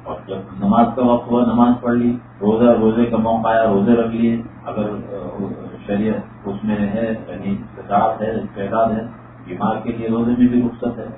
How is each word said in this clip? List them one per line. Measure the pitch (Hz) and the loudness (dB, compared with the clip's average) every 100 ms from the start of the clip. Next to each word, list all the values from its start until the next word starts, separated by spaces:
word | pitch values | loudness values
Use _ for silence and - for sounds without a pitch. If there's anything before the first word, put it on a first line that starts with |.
اور | 104 101 - | -12 -14 -10
جب | 95 - 95 | -12 -10 -4
نماز | 101 117 117 - | 2 4 4 4
کا | 123 | 2
وقت | 120 - | 2 2
ہوا، | 120 117 | 2 2
نماز | 110 123 123 | 4 4 4
پڑھ | 120 | 2
لی، | 120 120 120 - - | 2 2 -2 -8 -2
روزہ، | 101 110 120 | 0 4 6
روزے | 107 110 113 120 | 6 4 2 0
کا | 113 | 2
موقع | 113 113 113 | 0 0 2
آیا، | 113 113 | 2 4
روزے | 98 110 120 | 2 4 4
رکھ | 113 113 | 2 0
لیے، | 117 117 - - - | 0 0 -4 -12 -10
اگر، | 107 104 101 - | -6 -4 -6 -10
آ، | - - 101 95 - - - - | -10 -10 -8 -8 -8 -12 -14 -6
شریعت | 101 110 104 - - 101 | -2 0 -2 -6 -12 -8
اس | 98 | -6
میں | 107 104 | -4 -2
ہے، | 101 107 113 110 - | -2 -2 -2 -4 -8
یعنی | 92 95 98 | -10 -6 -6
استطاعت | - - - 101 - - | -8 -16 -2 2 2 0
ہے، | 107 | -4
استعداد | 110 98 104 101 113 113 | -4 -6 -8 -4 0 0
ہے، | 110 113 - - - - | 0 -6 -14 -20 -20 -14
بیمار | - 117 107 | -4 -2 -2
کے | 123 | -4
لیے | 113 113 | -6 -2
روزے | 113 117 123 | 0 0 4
میں | 123 | 4
بھی | 120 | 4
رخصت | 120 - 123 110 | 0 -2 -6 -6
ہے۔ | 110 | -12